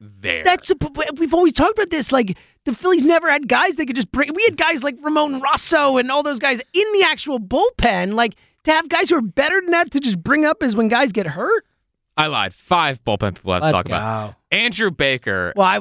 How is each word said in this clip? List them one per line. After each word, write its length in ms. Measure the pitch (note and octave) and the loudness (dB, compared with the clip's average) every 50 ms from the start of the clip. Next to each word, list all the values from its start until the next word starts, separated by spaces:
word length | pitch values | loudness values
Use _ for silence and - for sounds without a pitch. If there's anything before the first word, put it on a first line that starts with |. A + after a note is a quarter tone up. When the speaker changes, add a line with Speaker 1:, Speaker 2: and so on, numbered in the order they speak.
Speaker 1:
there. 420 | G#2+ G#2 G#2 G2 F#2+ G#2 - - - | -20 -20 -18 -10 -6 -4 -4 -2 0
Speaker 2:
That's 260 | F4+ F4+ F#4 - - | 0 0 0 0 -2
a, 40 | F#4 | -2
but 440 | C#4+ - D4 C#4 C#4+ D#4 D4 D4+ C4+ | -2 -4 -6 -4 -6 -6 -6 -4 -4
we've 140 | E4 C#4+ C#4 | -2 0 2
always 180 | E4+ F4+ E4 A#3+ | 4 4 4 4
talked 260 | - C#4+ F#4 A4 A4 | 2 2 2 2 0
about 120 | G#4 - | -2 -2
this. 200 | E4+ D#4 B3 - | -2 -4 -2 0
Like, 260 | C4+ C4 A#3+ F#3+ E3+ - _ _ _ _ - | 0 0 0 0 -4 -8 _ _ _ _ -8
the 100 | D#4 A#3 | -8 -6
Phillies 280 | - - F#4 F#4 E4 B3+ | -2 0 2 2 4 4
never 260 | D4+ E4+ E4 E4+ E4 | 4 4 4 2 2
had 180 | C#4+ D4 D4 A3 | 0 0 0 0
guys 280 | - B3 D#4 F#4+ D#4+ | 0 2 2 0 -2
they 80 | B3+ D#4 | -2 -4
could 100 | B3 B3+ | -4 -2
just 140 | C4 A3 - | -4 -4 -2
bring. 220 | - A#3+ C#4+ C#4 D4+ | -2 -2 -2 -2 0
We 80 | F4+ A4 | 2 2
had 120 | A#4 D#4+ | 2 2
guys 260 | D4 E4 D#4+ E4+ C#4 A3+ | 2 0 0 0 -2 -4
like 140 | C#4+ C4 A#3 D4 | -6 -6 -6 -4
Ramon 380 | D4+ D#4 D4+ D4+ D4 C4+ C4 C4+ | -2 0 0 0 0 -2 -4 -2
Rosso 560 | C#4 D#4 C4+ - - E4 D#4 C#4+ C#4 C4+ B3+ | 0 0 0 0 2 2 2 4 4 2 2
and 120 | B3 B3+ | 0 0
all 120 | C4 D4 D4 | 0 -2 -2
those 160 | D4 C#4+ A3+ | -2 -2 -2
guys 200 | A#3+ C#4 C4 A3+ - _ - | 0 -2 -2 -2 -4 _ 0
in 200 | F4 G#4 G#4+ G#4 | 0 0 2 2
the 100 | G4 F#4+ | 2 4
actual 320 | E4 D#4 - - D4 C#4+ B3 | 2 2 -2 -4 -6 -6 -6
bullpen. 760 | G#3 F#3 B3 C#4+ F#4+ B4 - - - A#3+ G3+ F3+ F3+ F#3+ G#3 | -4 -2 0 0 2 0 0 0 0 0 0 0 -2 -2 0
Like, 200 | A3+ A#3+ A3+ - _ _ _ _ _ - | 0 0 0 -2 _ _ _ _ _ -2
to 80 | D4+ D#4 | 0 0
have 160 | D#4 E4 C#4+ | 0 0 0
guys 220 | E4+ E4 F#4+ - | 0 0 0 2
who 60 | F4 | 0
are 40 | D#4 A3+ | 0 -2
better 380 | G3+ - - C#4 D4+ F4+ G4 | -2 0 0 0 2 0 0
than 100 | F#4 F4 E4+ | 0 2 2
that 180 | E4+ F4 - - | 0 0 0 -2
to 80 | C#4 | -2
just 220 | C#4+ B3 G3+ F3 D#3+ | -2 -2 -2 -2 0
bring 220 | - C#4 D4+ D4+ | 0 0 2 2
up 160 | G3+ G#3+ - D#4+ | 2 0 0 -2
is 120 | B3+ G#3 | -2 0
when 140 | G#3+ A3+ A3 | 2 0 2
guys 240 | A#3+ A#3+ C#4+ C4 F3+ | 2 2 0 0 0
get 140 | G#3+ G3 | -2 -4
hurt. 380 | D#3+ C#3+ E3+ A3+ E4+ A4+ G#4+ - _ _ _ _ _ _ _ _ _ _ | -4 -4 -6 -2 -2 -2 -2 -2 _ _ _ _ _ _ _ _ _ _
Speaker 1:
I 100 | - D3+ D#3 | -2 0 0
lied. 260 | C#3 A#2 G2+ F#2+ - | 0 -2 -2 -2 -4
Five 480 | _ _ - F3+ F3 D#3+ D3 C3+ A#2+ - | _ _ 0 2 2 2 0 -2 -4 -4
bullpen 300 | - G#2+ G2+ A2 G2+ F2 | -4 -2 0 -2 -2 -4
people 180 | - - F#2+ F#2 | -4 -4 -2 -2
I 40 | |
have 40 | F2+ D3+ | 0 2
to 40 | |
Speaker 2:
Let's 100 | D#3 D3 | 2 2
Speaker 1:
talk 80 | F#2 F2+ | 0 0
about. 440 | - F2+ E2+ G#2+ A2 A2+ A2 G#2+ G#2 | -2 -4 -4 -4 -4 -6 -6 -8 -10
Speaker 2:
go. 60 | G2+ _ _ - - | -12 _ _ -4 -2
Speaker 1:
Andrew 380 | G3 A3+ A#3+ F#3+ F#3 A3+ G3+ | 0 0 0 -2 -2 -2 -2
Baker. 600 | D#3 - D3 C#3 C3 B2 - A2+ G2 F#2 F2+ F2 - | 0 0 0 0 0 0 -2 -2 -2 -2 -2 -2 0
Speaker 2:
Well, 120 | G3+ G3 | 0 2
I, 140 | F#3 F#3+ G#3 | 2 2 0